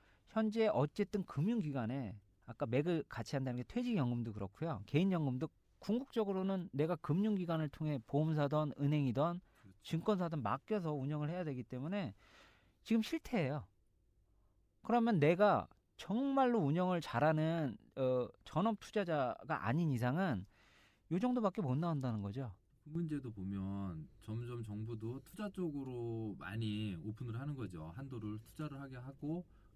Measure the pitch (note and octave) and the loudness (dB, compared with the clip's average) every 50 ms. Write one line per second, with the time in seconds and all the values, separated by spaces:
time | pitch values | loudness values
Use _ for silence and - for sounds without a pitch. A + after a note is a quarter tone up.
0 | _ - _ _ _ _ - A3+ A3 G#3+ G#3 A3+ A3 G#3+ - A2+ C#3 D3 - - | _ -20 _ _ _ _ -2 0 0 2 2 4 4 4 4 4 2 2 2 -2
1 | G#3 G3 - G3+ F3+ - - C#3 D3+ G3+ A#3+ A#3 E3+ D3+ C3+ C#3 A#2 A2 B2+ C#3 | -2 0 0 -4 -4 -2 -2 0 0 2 2 2 0 0 0 0 0 0 -2 -2
2 | C3 G2+ A2 G#2 - _ _ _ _ - A#2+ - D3 A#2 A#2 C3 D3 F3 F3 D#3+ | -4 -6 -8 -10 -14 _ _ _ _ -14 -6 -4 -2 2 2 2 4 4 2 2
3 | - - - - A2+ - - C#3 C3+ C3 B2 B2 B2 - - A#3+ B3+ B3 A#3 F#3+ | 0 -2 -6 -8 -6 -2 -2 -2 0 0 -2 -4 -6 -4 -2 -2 0 2 2 2
4 | C3+ A#2+ A#2+ A#2+ A#2 A2+ G2+ G#2+ G2+ F#2+ - - D#3 E3 D3 F#2+ G2+ - - C#3+ | 2 2 2 0 -2 -4 -4 -6 -6 -6 -6 -6 -4 -4 -4 -6 -6 0 2 4
5 | F#3 G3 F#3 E3+ D#3 C#3 B2 B2+ D3 - - _ _ _ _ _ - - G#3 B3 | 4 4 4 2 2 0 0 0 -2 -4 -6 _ _ _ _ _ -4 -2 0 0
6 | C4+ - - A#3 G#3+ G3 G3 F#3+ F#3+ F#3+ G3 F#3 F3 - - C3+ D3 D#3+ F3 E3 | 0 -2 -2 -2 0 2 0 0 2 0 0 0 -2 -4 0 0 2 2 2 -2
7 | - - D3 F3+ G3+ A3 G#3+ F#3+ F3+ E3 E3+ D#3+ D#3 D3 - - D#3 D#3 D3 C3+ | 0 2 2 4 4 4 2 2 2 0 0 0 0 -2 -2 -2 -2 0 0 -2
8 | - - - C#3+ D#3 D#3+ D#3+ D3+ D3 C#3 D3 D3+ D3+ D3 - - C#3+ C#3+ D3+ D3+ | -2 0 2 2 2 4 4 2 2 4 4 2 2 0 -2 0 2 2 4 4
9 | C#3+ C3 A2+ B2+ D3 E3+ F3 F3+ - _ _ _ - - - - _ - - D#3+ | 4 2 4 2 2 2 0 -2 -8 _ _ _ -20 -20 -20 -18 _ -4 -2 -2
10 | E3+ - G#3 F3+ F3+ E3 E3 D#3 A#2+ G2+ A2+ C#3 - - G#3+ G#3 F3 D#3+ D3+ C#3+ | 2 2 2 2 2 0 -2 -2 0 0 0 -2 -2 -2 -2 -2 0 -2 -2 -2
11 | C3 C#3+ D3+ D3 D3 D3 E3+ F3+ F3 D#3 C3+ B2+ A#2+ - - B2 C3 D#3+ G3 G#3 | -2 -2 -2 -2 -2 -2 -2 -2 -4 -4 -4 -6 -6 -6 -6 -6 -4 -4 -2 -2
12 | F#3 A#2+ - - - - - - - - _ _ _ _ _ _ _ - A3 A#3 | -4 -4 -8 -10 -18 -20 -20 -20 -20 -20 _ _ _ _ _ _ _ 2 2 2
13 | A3 - - D#4+ - - - G#3 D#3 B2+ C#3+ D3 - - _ _ _ _ _ _ | 2 0 -2 -6 -4 -2 0 0 2 2 0 -2 -6 -8 _ _ _ _ _ _
14 | _ _ _ _ _ _ _ _ _ _ _ _ _ _ _ _ - - A3 A#3+ | _ _ _ _ _ _ _ _ _ _ _ _ _ _ _ _ -2 2 2 4
15 | A3+ A#3 A3+ E3 C#3 D3 F3 F3 G#3 G#3 F3 A#2 - - - _ _ _ _ - | 4 4 4 6 6 6 6 6 6 6 6 4 2 -2 -10 _ _ _ _ -18
16 | - - F#3+ A#3 C#4 C#4 C4+ C4+ C4 B3 A#3+ A3+ E3 C#3 D3 F3 F3+ F3+ F#3 E3+ | -6 -2 -2 0 0 2 4 4 4 4 4 4 4 4 4 2 2 2 2 0
17 | D#3 - - A#2+ C3+ D#3 D#3+ D#3 D#3 D#3+ E3 E3+ D#3 C3 G#2 - - - _ - | -2 -2 0 4 4 4 4 4 4 2 2 0 0 -2 -4 -6 -14 -14 _ 0
18 | C3 B2+ B2+ B2+ A#2+ - - - - - - D3+ F#3 A3+ G#3+ - - - - G#3+ | 2 2 2 2 0 -2 -6 -14 -18 -4 -2 0 2 2 0 -2 -6 -4 -2 -2
19 | G3 E3+ D#3+ D3 C3+ B2 - - - C3 D#3 - - G#2 B2+ D#3+ F3 D#3+ C3+ A#2 | 0 2 2 2 2 0 0 -4 -4 -6 -4 -2 0 0 2 2 2 2 2 2
20 | A#2 B2 C3 E3 G3 F3+ C3 F#2 F#2 - - _ - - - - - _ _ _ | 2 0 2 2 2 2 0 -2 -4 -8 -14 _ -20 -20 -20 -20 -20 _ _ _
21 | _ _ D#3+ F3+ G#3 B3 B3 B3 A3 C#4 C4 - F#3+ C3 B2+ C#3 E3+ E3+ E3 C#3+ | _ _ -2 0 2 2 2 2 2 0 0 0 0 0 2 2 2 0 0 0
22 | C3 B2+ A2+ G#2+ G2+ G2+ G2+ C3 C3+ A#2 F#2+ - _ _ _ _ _ D3 D3+ E3+ | 0 -2 -2 -2 -2 -4 -4 -6 -6 -8 -10 -14 _ _ _ _ _ -8 -4 -4
23 | E3+ D#3 D3+ C#3+ C3 B2 A2 G2+ F#2 F#2+ G2+ G2 F#2+ G2 G2 G2 G2 F#2+ E2+ D#2+ | -2 -2 -4 -4 -6 -8 -8 -8 -6 -4 -4 -4 -4 -4 -4 -4 -4 -6 -6 -8
24 | D2+ - - - - - G#2+ A#2 A#2+ A#2+ B2 A#2+ A2+ G#2+ G#2 G#2 A2 A2+ A#2+ G#2+ | -10 -12 -16 -18 -10 -8 -6 -6 -6 -6 -8 -8 -8 -8 -6 -6 -6 -6 -6 -6
25 | A2 A2+ B2+ C#3 - - - - G#3+ G3+ G3 F#3+ F#3 E3 C#3+ C#3+ C3+ C3 B2+ A#2+ | -6 -6 -6 -8 -10 -14 -10 -8 -8 -6 -4 -2 -4 -2 -2 -4 -6 -6 -6 -6
26 | A#2 A#2 A2+ A2+ A2+ G#2+ G2 - - F2+ G2 A2+ A2+ G#2+ G#2 G#2 G#2+ G#2 F#2 E2 | -4 -4 -2 -2 -4 -4 -6 -6 -8 -6 -4 -2 0 0 0 0 -2 -2 -4 -4
27 | D#2 G#2+ A2 - B2 A#2+ A2 A#2 C3+ D3 D3 C3 A#2 F2+ F2+ D#2+ D#2 D#2+ E2 A2+ | -6 -8 -6 -6 -6 -6 -6 -6 -4 -4 -4 -4 -6 -8 -8 -8 -10 -10 -10 -10
28 | C#3 C3+ B2+ A#2 A2 G#2+ G#2 A2 A2 - - - D#3 D3 C#3+ C3+ C#3 C3+ C3 B2+ | -10 -8 -8 -6 -6 -6 -6 -6 -10 -14 -10 -8 -8 -6 -6 -8 -10 -10 -10 -10
29 | B2 C3+ C3+ - - D3 D#3+ F3+ F3+ - - - - - - | -12 -12 -12 -8 -4 -4 -4 -4 -6 -10 -16 -20 -20 -20 -18